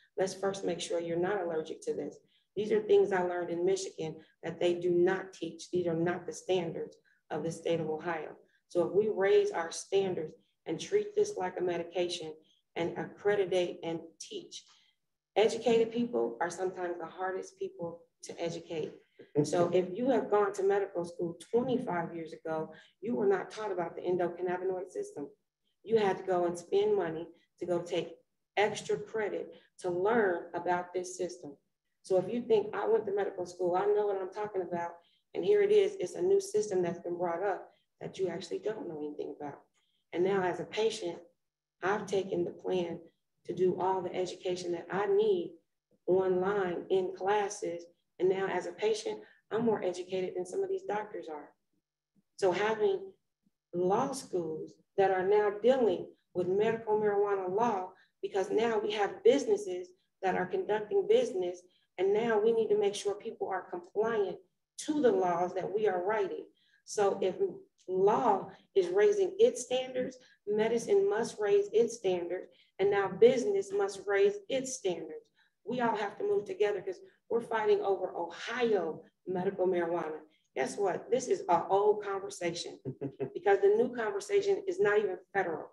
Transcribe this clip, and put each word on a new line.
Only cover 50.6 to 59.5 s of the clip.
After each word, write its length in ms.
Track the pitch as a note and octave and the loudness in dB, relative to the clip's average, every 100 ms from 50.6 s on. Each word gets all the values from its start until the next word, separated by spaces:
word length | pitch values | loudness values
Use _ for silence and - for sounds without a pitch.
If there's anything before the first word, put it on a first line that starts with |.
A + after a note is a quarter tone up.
of 60 | F#3+ | -2
these 140 | F#3+ | -4
doctors 440 | - G#3 G#3 F3 D#3+ | -4 -6 -6 -10 -10
are. 220 | D3 D3 _ _ _ _ _ _ _ _ - | -12 -14 _ _ _ _ _ _ _ _ 0
So 140 | G4 | 2
having 480 | F4 A3 G#4+ G#4 F#4 - - _ _ _ _ _ | 2 2 2 2 2 -4 -16 _ _ _ _ _
law 380 | F3 F3+ G#3+ C#4 | -2 2 2 0
schools 600 | C4 - F3+ D#3+ D#3 D#3+ - _ - | -4 -4 -4 -4 -6 -10 -16 _ 2
that 140 | F#3+ | 4
are 160 | F#3 F#3 | 4 4
now 240 | G#3 G#3 G3+ | 4 4 4
dealing 460 | A#3 C4+ A3 E3+ - - _ F3+ | 4 6 4 2 -4 -16 _ -4
with 120 | F3+ | 0
medical 520 | G3 A3+ A3+ G#3+ G#3+ | 2 2 0 0 2
marijuana 500 | G#3 G3+ G3+ G3 F#3 | 2 2 2 0 0
law, 400 | G3 A#3+ F#3+ F#3 - _ _ | 2 2 0 -4 -12 _ _
because 280 | G3 G3 F#3 | -4 -2 0
now 300 | G3+ A#3 G#3+ | 2 2 0
we 120 | G#3+ | 0
have 320 | G#3+ G3 - | -2 -2 4
businesses 640 | - C#4 A4+ | 6 6 4